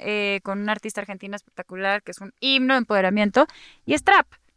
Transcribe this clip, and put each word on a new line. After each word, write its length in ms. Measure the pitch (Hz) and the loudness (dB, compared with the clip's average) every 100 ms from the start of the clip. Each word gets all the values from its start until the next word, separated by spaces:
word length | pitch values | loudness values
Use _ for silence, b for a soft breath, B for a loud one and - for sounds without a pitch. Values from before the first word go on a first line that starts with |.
eh, 380 | - 208 202 196 | -4 -2 -2 -2
con 160 | 196 196 | -4 -4
una 140 | 208 | -4
artista 280 | 214 220 214 | -4 -6 -8
argentina 340 | 196 190 196 202 | -10 -12 -12 -14
espectacular, 680 | - - - 185 196 202 | -14 -16 -12 -4 -2 -2
que 80 | - | -6
es 100 | - | -16
un 120 | 196 - | -18 -6
himno 360 | 262 269 254 262 | 0 2 2 0
de 40 | |
empoderamiento, 680 | 226 202 185 208 208 233 302 B B B - | 2 2 2 2 2 4 2 B B B -4
y 100 | 294 | 0
es 80 | |
trap. 240 | - 392 - - _ | 4 4 2 -6 _